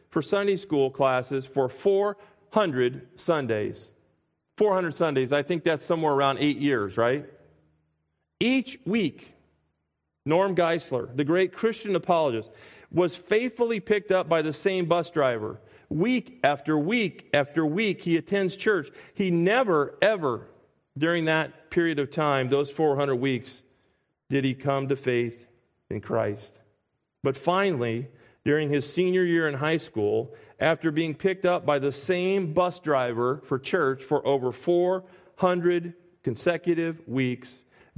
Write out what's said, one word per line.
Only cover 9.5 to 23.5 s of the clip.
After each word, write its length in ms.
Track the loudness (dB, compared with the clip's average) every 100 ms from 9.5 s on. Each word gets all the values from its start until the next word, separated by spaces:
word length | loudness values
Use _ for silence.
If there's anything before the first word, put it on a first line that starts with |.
| _ _ _ _ _ _ _ -2
Norm 300 | 0 2 0
Geisler, 600 | 0 0 -4 -6 -4 -4
the 100 | 0
great 280 | 0 0
Christian 420 | -2 -4 -2 -4 -2
apologist, 540 | 0 0 2 -2 -6 -16 -20 -20 -6
was 240 | 0 0 -2
faithfully 640 | -2 0 0 -2 -2 -2
picked 320 | 0 -2 2
up 180 | 0 2
by 120 | 0
the 120 | 0
same 320 | -2 -2 0 2
bus 260 | 0 0
driver. 480 | 0 0 0 -4 -10 -18 -18 -6
Week 500 | 0 2 0 -2 -2
after 340 | 0 0 0 0
week 520 | 0 0 -2 -4 -2
after 320 | 0 0 0 0
week, 380 | 0 0 -2
he 140 | 0 0
attends 380 | 0 -2 -2 -2
church. 340 | 0 0 -2 -14 -12
He 160 | -4 0
never, 640 | 2 4 2 4 2 0 2
ever, 460 | 2 2 0 -2 -6 _ _ _ _ -2
during 280 | 0 0 2
that 440 | 0 -2 -8 -6
period 300 | 0 0 0
of 100 | -4
time, 400 | 0 0 2 2
those 220 | 0 0
four 240 | 0 0 2
hundred 220 | 0 0
weeks, 440 | 0 -2 -6